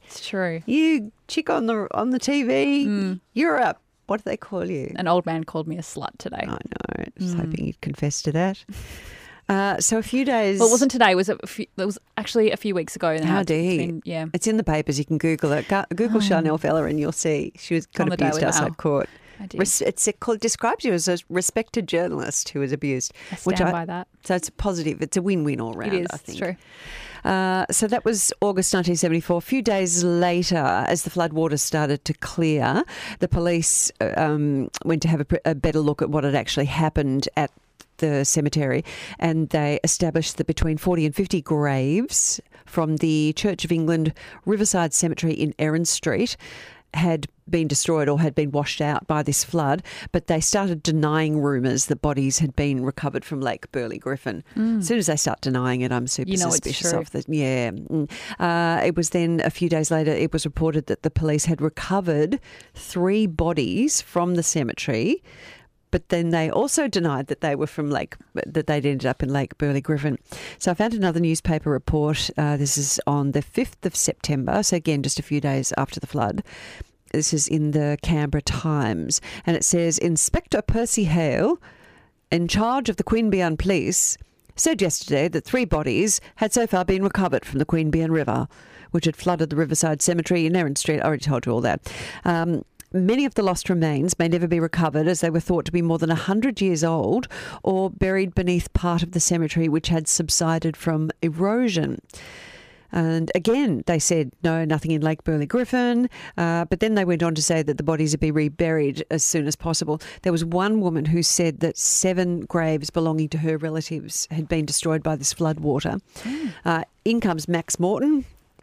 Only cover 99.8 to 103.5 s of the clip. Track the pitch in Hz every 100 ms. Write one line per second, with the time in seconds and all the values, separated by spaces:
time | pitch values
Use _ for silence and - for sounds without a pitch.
99.8 | - 165 151 - 156 - 165 165 160 151
100.8 | 170 156 156 - 165 160 196 233 247 175
101.8 | 139 - _ - - - - - - -
102.8 | - 170 160 165 160 185 196